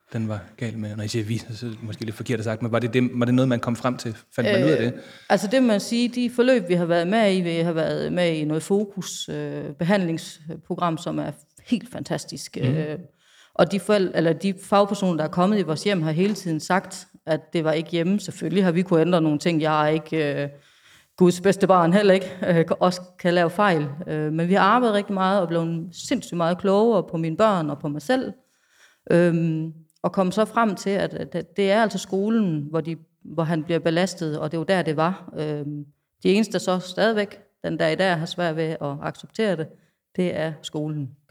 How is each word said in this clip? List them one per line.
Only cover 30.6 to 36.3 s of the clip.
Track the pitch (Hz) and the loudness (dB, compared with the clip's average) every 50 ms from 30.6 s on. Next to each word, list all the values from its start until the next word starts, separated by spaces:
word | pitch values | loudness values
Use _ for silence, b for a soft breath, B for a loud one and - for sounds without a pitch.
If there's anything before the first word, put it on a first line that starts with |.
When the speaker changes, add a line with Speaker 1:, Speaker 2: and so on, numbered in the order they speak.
| 233 220 185 | 0 0 0
Speaker 2:
til, | - - 196 | -2 -2 -2
at, | 202 185 165 156 156 | -2 0 -2 -2 -4
at, | 156 160 151 - | -6 -8 -8 -6
at | 170 165 - _ - | -8 -8 -6 _ 0
det | 202 196 | 2 2
er | 196 220 | 4 2
altså | 226 208 196 190 | 2 0 0 -4
skolen, | - - 190 190 196 214 226 226 214 180 156 151 143 151 | -6 -4 -4 -2 0 0 2 2 2 0 0 -2 -4 -4
hvor, | 156 160 | -4 -4
de, | 156 165 165 160 - _ _ _ - | -4 -4 -8 -10 -12 _ _ _ -20
hvor | - 151 165 165 | -8 -4 -2 -2
han | 151 170 160 151 | 0 0 -2 -2
bliver | 160 170 165 | -2 -2 0
belastet, | 160 170 160 170 185 185 - - 170 156 147 151 | 0 0 0 2 0 0 -2 -4 -6 -4 -4 -4
og | 156 151 | -6 -4
det | 165 165 | -4 -4
er | |
jo | 160 | -2
der, | 180 190 180 | 0 0 0
det | 170 160 151 147 | 0 0 0 0
var. | 160 170 185 - - - - 151 | 0 0 -2 -4 -10 -12 -10 -8
Øhm, | 151 151 151 147 143 147 147 147 143 - _ _ _ _ _ _ - | -6 -6 -6 -6 -6 -8 -8 -10 -12 -14 _ _ _ _ _ _ 0
de | 185 | 2